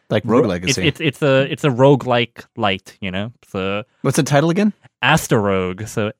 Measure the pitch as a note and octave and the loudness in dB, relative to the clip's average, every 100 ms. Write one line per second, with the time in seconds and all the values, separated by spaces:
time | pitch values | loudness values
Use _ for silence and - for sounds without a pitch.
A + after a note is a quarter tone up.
0 | - A2 A#2 A#2 A#2+ F2 F2 - D3+ D3+ | -6 -4 0 0 0 -2 -4 -2 -2 -2
1 | D#3+ - D3 C3+ C3+ C#3 D#3 A#2+ C3+ C#3 | -4 -2 0 0 0 -2 -2 4 4 4
2 | B2 B2 A#2+ - - - G#2 F#2+ - - | 2 -2 -2 -8 -16 -4 -2 -2 -6 -12
3 | G2 F#2 G#2+ - _ G2 F#2+ G2+ - _ | -8 -6 -8 -12 _ -6 -4 -4 -8 _
4 | - - C3+ C#3+ D#3+ E3+ G#3 - _ _ | -2 0 2 2 2 2 0 -2 _ _
5 | B2 D#3 - B2+ G2+ F#2+ F#2 F#2 G#2 - | 2 2 2 0 2 0 -2 -6 -8 -4
6 | G#2+ - | -4 -2